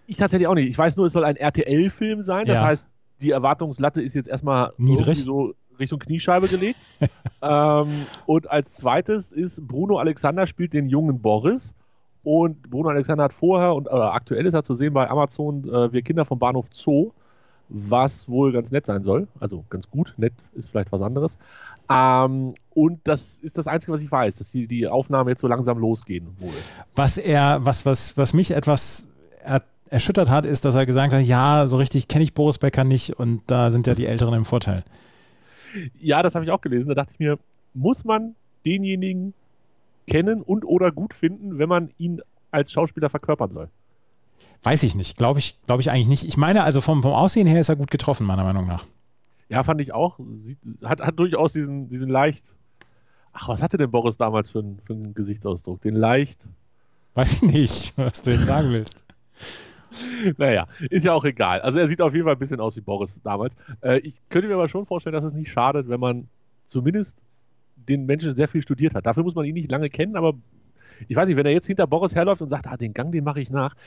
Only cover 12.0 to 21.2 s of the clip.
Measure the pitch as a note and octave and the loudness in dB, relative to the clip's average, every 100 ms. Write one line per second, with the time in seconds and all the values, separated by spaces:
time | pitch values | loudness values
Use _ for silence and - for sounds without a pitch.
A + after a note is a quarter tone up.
12 | _ _ D3+ D#3+ E3+ D3+ B2 B2 D#3+ C#3+ | _ _ 0 2 2 -2 -8 -4 0 0
13 | C#3 D3+ C#3+ - E3+ F#3 F3+ D3 C#3 B2+ | 0 0 0 2 2 4 2 0 0 0
14 | G#2+ A#2 - A#2 F3 D#3+ D3 A#2+ D3 C#3 | 2 0 -4 -2 0 0 0 -2 0 2
15 | A#2+ C#3 C#3 - D3 C#3+ C3+ B2 A#2+ A#2+ | 2 2 0 -2 -6 -6 -2 0 2 0
16 | A#2+ E3 C#3+ B2 B2 B2+ - - - D3 | -2 -2 -2 0 0 -2 -6 -6 0 2
17 | A3 - _ _ _ _ _ G#2+ G2+ A#2+ | 0 -6 _ _ _ _ _ -12 -2 2
18 | C#3 - - B2 C#3 A#2+ A#2+ C#3 - G2+ | 2 -2 -4 0 2 0 -2 -4 -2 -2
19 | G2 A#2+ G3+ - G#2+ F2 - F#2 - C#3 | 0 0 -2 -8 -10 -10 -10 -12 -8 -4
20 | - - A#2 - _ - - G#2+ F#2 F#2+ | -4 -2 -4 -4 _ -18 -8 -6 -4 -4
21 | G2+ C3+ | -4 -2